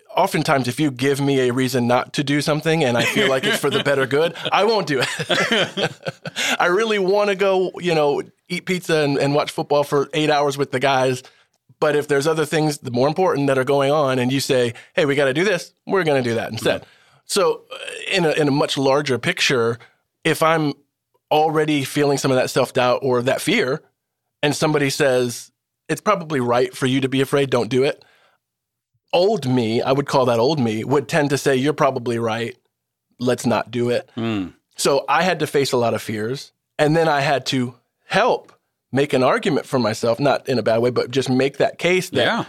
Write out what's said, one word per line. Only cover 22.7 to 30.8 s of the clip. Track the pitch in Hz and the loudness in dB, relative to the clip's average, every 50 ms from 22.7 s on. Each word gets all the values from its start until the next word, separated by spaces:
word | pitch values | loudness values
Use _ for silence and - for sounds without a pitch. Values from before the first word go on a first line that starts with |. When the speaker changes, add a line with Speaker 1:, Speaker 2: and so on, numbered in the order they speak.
| - - 123 127 123 - - | 0 0 2 2 2 0 0
Speaker 1:
or | 135 123 123 | 0 0 0
that | 120 131 127 - | 0 0 -2 -2
fear, | - 156 196 240 156 127 139 160 - _ _ _ _ _ _ _ _ _ _ - - | 0 0 0 0 0 -2 -4 -6 -8 _ _ _ _ _ _ _ _ _ _ -4 -2
and | 147 135 | -2 0
somebody | - 170 156 151 147 143 139 | 0 0 0 2 2 0 0
says, | 135 - 156 135 127 127 123 123 117 - - - _ _ _ _ _ _ _ - | 0 0 2 2 2 2 0 -2 -4 -8 -14 -18 _ _ _ _ _ _ _ -8
"It's | 160 147 | -6 -4
probably | - 208 208 190 170 156 160 135 | -2 -2 -2 -2 -2 -4 -4 -2
right | 123 120 120 123 127 - - | 0 2 2 2 0 0 -2
for | - 147 131 | -2 -2 0
you | 127 135 | 0 0
to | 131 127 | 0 0
be | 131 135 | 0 0
afraid, | 135 - - 143 143 131 | -2 0 0 0 0 0
don't | 131 123 110 107 | 0 -2 -2 0
do | 135 127 131 | 0 0 0
it," | 151 - - - _ _ _ _ _ _ _ _ _ _ _ _ _ _ _ _ _ _ _ _ - - | 0 -2 -6 -12 _ _ _ _ _ _ _ _ _ _ _ _ _ _ _ _ _ _ _ _ -2 0
old | 170 180 202 226 190 139 127 | 2 2 2 0 0 0 0
me, | 127 127 117 107 113 120 | 0 2 2 0 0 0
I | - 127 | 0 0
would | 135 139 143 | 0 0 0
call | - - 139 127 | 0 0 0 2
that | 123 120 113 | 2 2 2
old | 113 135 165 147 | 2 2 2 0
me, | 123 113 107 110 | 0 -2 -2 -4